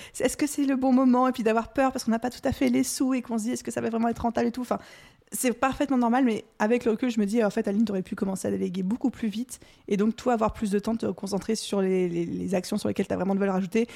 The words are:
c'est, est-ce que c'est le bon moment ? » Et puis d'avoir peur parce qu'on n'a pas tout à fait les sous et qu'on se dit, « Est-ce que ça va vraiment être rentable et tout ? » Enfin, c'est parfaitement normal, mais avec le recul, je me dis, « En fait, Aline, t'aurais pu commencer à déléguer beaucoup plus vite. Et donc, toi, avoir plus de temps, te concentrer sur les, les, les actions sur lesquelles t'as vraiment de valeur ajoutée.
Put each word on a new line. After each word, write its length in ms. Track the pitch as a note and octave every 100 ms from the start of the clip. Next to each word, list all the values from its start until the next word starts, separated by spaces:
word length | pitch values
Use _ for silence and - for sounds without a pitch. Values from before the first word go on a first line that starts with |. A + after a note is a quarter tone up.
| -
c'est, 100 | - C4
est-ce 120 | -
que 100 | D4
c'est 180 | - C4+
le 100 | C4
bon 180 | C4
moment ? » 340 | B3+ C4 B3 B3+
Et 20 |
puis 120 | B3
d'avoir 300 | A3+ A3+ A3+
peur 180 | - C4
parce 140 | C4 -
qu'on 60 |
n'a 80 | A3+
pas 100 | B3+
tout 180 | - C4+
à 40 |
fait 160 | A#3 B3+
les 140 | B3+
sous 300 | C4 - C4
et 80 | B3+
qu'on 160 | A#3 A3+
se 60 | A3
dit, « 60 |
Est-ce 100 | A#3+
que 80 | -
ça 100 | A#3
va 80 | A#3
vraiment 180 | A3+ A#3
être 120 | A3+
rentable 260 | A#3 A#3 A#3+
et 40 |
tout ? » 100 | A#3+
Enfin, 160 | B3 G3+ - - - _ -
c'est 200 | - B3+
parfaitement 460 | A#3 C4 C4 D4 B3+
normal, 260 | A#3+ B3+
mais 220 | B3+ G#3+ - -
avec 260 | G#3+ B3 A#3+
le 60 |
recul, 180 | A3 B3+
je 100 | A3+
me 60 | G3
dis, « 180 | A#3
En 60 | G#3
fait, 180 | A3+ G#3+
Aline, 160 | G3+
t'aurais 200 | A3+ F#3+
pu 120 | F3 G3+
commencer 320 | F#3+ F#3+ G3+
à 40 |
déléguer 320 | G3 F#3+ F3+
beaucoup 260 | F#3 A#3+ B3+
plus 180 | - A3
vite. 320 | G#3 B3+ - - - -
Et 80 | F3+
donc, 180 | G#3+ A3
toi, 160 | B3
avoir 200 | A#3 G#3+
plus 160 | - G#3+
de 100 | G3+
temps, 160 | G#3 A3+
te 120 | G#3+
concentrer 480 | F#3 F#3+ G3 - A3
sur 260 | - G3+
les, 260 | F#3+ F#3 F3+
les, 180 | E3+ E3+
les 300 | F3+ F3+ F#3
actions 220 | F3+ G#3
sur 100 | G#3+
lesquelles 200 | G3 F#3+
t'as 100 | F#3+
vraiment 180 | F#3 G3
de 40 |
valeur 160 | G3 F#3
ajoutée. 320 | F#3+ A3+ A#3